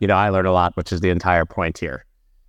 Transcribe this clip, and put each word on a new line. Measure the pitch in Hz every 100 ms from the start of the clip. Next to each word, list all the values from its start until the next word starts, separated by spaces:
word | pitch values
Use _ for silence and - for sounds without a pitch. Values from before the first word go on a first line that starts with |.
you | 101
know, | 95
I | 104
learned | 95 92
a |
lot, | 92 87 90
which | -
is | 90
the | 90
entire | 85 95 85 82
point | - 82 -
here. | 78 65 - _ _ _